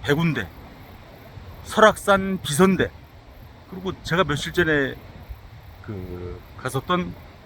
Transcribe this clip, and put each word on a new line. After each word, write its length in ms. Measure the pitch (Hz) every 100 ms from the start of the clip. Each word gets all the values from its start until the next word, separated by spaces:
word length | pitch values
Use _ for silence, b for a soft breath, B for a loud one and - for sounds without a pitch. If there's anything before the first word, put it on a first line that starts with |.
백운대, 440 | 110 147 170 120 87 - - - - - - - - - - -
설악산 760 | - - 214 - - 196 190 190
비선대, 480 | - 147 190 175 110 - - - - - - - -
그리고 220 | 185 185 151
제가 220 | - 165
며칠 280 | 147 143 170
전에 420 | 175 160 151 131 123 - - - - - - - -
그 580 | - 98 92 90 90 90 - -
갔었던 560 | 131 135 - 180 175 - - -